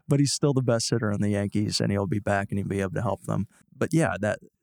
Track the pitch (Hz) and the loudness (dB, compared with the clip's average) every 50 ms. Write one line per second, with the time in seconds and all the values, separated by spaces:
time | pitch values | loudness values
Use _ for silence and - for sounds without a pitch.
0 | _ - 139 139 143 131 - - - 143 135 131 127 123 117 113 - - 117 117 | _ 0 2 2 2 2 0 0 0 2 2 2 2 2 0 0 0 0 -2 0
1 | 113 104 104 101 104 104 104 101 104 101 - 104 107 101 - - 113 - 101 98 | 0 0 0 0 0 0 2 0 0 0 0 0 0 0 0 0 0 0 0 0
2 | 101 92 107 104 - 104 101 98 98 - 98 101 92 95 98 98 95 92 101 104 | 0 0 -2 -2 0 0 0 0 0 -2 -4 -4 -2 -2 -2 -2 -2 -2 -2 -2
3 | 107 101 98 - - - 107 - 104 - _ _ _ _ - 127 117 - - 165 | -2 -2 -4 -4 -4 -4 -2 -2 -2 -4 _ _ _ _ -6 -6 -4 0 2 2
4 | 156 92 92 98 104 104 - - - - _ _ | 2 2 0 -2 -2 -2 -2 -4 -6 -18 _ _